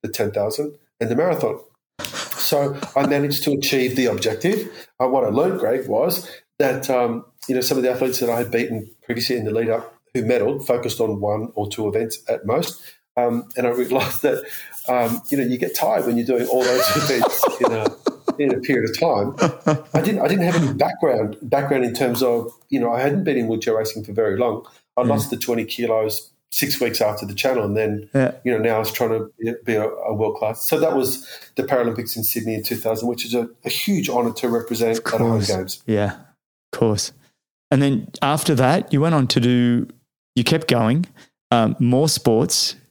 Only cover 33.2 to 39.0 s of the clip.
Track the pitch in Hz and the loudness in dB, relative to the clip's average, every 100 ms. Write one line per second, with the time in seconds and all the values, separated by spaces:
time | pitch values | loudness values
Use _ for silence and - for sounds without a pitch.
33.2 | 113 120 117 - - - - 190 - 123 | -2 -2 -2 -6 -6 -4 0 0 0 0
34.2 | 120 113 123 117 113 113 117 113 - 110 | 0 -2 -2 -2 -2 0 0 0 -2 0
35.2 | 117 113 98 92 92 - - 107 101 - | 2 2 2 -2 -2 -8 -2 0 0 -4
36.2 | - _ _ _ _ - 117 104 - - | -18 _ _ _ _ 0 0 2 -4 -10
37.2 | _ _ _ _ _ 131 139 123 - - | _ _ _ _ _ 2 2 0 -4 -4
38.2 | 139 151 - 135 127 170 - 139 | 0 0 2 2 4 2 2 2